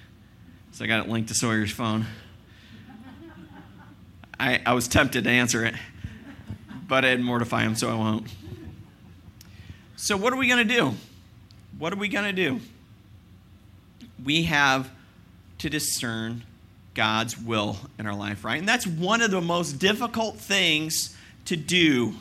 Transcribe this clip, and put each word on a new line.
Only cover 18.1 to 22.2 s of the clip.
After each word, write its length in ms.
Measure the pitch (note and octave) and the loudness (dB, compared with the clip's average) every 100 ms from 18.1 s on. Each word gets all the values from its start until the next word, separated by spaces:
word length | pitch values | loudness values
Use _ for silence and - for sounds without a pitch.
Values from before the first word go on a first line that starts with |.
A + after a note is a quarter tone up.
life, 300 | G2+ G2+ G#2 | -6 -6 -6
right? 160 | A2+ C3+ | -4 -2
And 80 | G3 | 0
that's 180 | A#3+ G3+ | 0 0
one 360 | D#3+ F3+ A3+ | -2 2 2
of 100 | A#3 | 2
the 80 | F#3+ | 2
most 400 | E3+ E3+ D#3+ C#3 | 0 0 -2 0
difficult 580 | F#3+ A3 A#3+ A3+ A3 - | 0 2 -2 -2 -4 -4
things 760 | - G3 F3 D3+ D#3 D#3 - - - - - | -2 2 2 2 0 -4 -4 -8 -20 -14 -6
to 100 | E3 | -4
do, 580 | D3 F3 E3 B2+ A2 F#2 | 0 4 6 6 2 -2